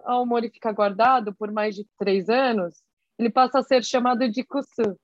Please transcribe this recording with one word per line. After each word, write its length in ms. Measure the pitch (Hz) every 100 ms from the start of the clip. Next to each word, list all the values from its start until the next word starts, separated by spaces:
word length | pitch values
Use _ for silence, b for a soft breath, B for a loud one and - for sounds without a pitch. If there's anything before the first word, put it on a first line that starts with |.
| -
a 80 |
Aomori 360 | 247 247 240 226
fica 220 | _ 226
guardado 640 | 214 202 196 240 262 208 190
por 160 | 208
mais 240 | 214 214 202
de 100 | 208 -
três 300 | 202 196 175
anos, 520 | 247 262 220 175 - _ _ _ -
ele 100 | 226
passa 300 | 254 254 269
a 40 |
ser 200 | - 262
chamado 480 | 220 254 247 240 254
de 100 | 233
kusu 560 | - - - - 214 175